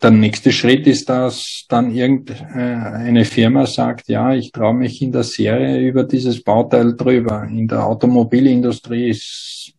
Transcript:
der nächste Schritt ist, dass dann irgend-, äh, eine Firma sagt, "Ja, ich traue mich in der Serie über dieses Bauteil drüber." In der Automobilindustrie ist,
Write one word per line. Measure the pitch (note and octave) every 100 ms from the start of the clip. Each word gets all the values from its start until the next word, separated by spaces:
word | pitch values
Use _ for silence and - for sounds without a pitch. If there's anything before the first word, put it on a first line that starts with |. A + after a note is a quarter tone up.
der | A#2
nächste | A2 G#2+ - C3+
Schritt | - A#2+ C3+ D3
ist, | B2 -
dass | B2+ B2+ - - - -
dann | A#2+ B2
irgend-, | A#2 B2+ C3+ B2
äh, | A2 - B2+
eine | B2 A#2 A2 A2 A#2+ A#2+
Firma | G#2+ - A2+ C3+ B2+
sagt, | - A#2+ A2+ -
"Ja, | A2+ B2
ich | C3 -
traue | A#2 A2
mich | A#2+ B2 -
in | C3
der | B2
Serie | A2+ - G#2+ A#2+ C3+ C3 B2+
über | C3
dieses | B2+ C3 B2+ A#2
Bauteil | - A2 A#2 A#2+ A#2+ A#2
drüber." | B2+ B2 A2+ G#2+ G#2+
In | A2+ A2+
der | A2+ A2
Automobilindustrie | A2 B2 B2 A#2 B2 C3+ B2 B2 - A#2+ A#2+ A#2+
ist, | G#2+ - - - - -